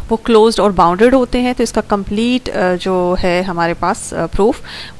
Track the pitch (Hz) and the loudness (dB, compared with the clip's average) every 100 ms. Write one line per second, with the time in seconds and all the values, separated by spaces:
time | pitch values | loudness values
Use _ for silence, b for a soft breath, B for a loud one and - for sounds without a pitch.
0 | - 220 240 220 226 220 208 180 170 185 | -4 -2 2 4 4 4 2 4 2 4
1 | 240 262 240 247 247 240 226 220 - 202 | 4 4 2 0 -2 -2 -2 -2 -2 -2
2 | 196 202 240 254 - - 180 180 190 185 | -2 -2 0 -2 -2 -2 -2 -2 -2 0
3 | 180 185 185 175 190 170 170 170 185 226 | 0 0 0 0 -2 -2 -2 -2 -4 -4
4 | - 165 165 - 214 - - B B | -6 -6 -4 0 0 0 -8 B B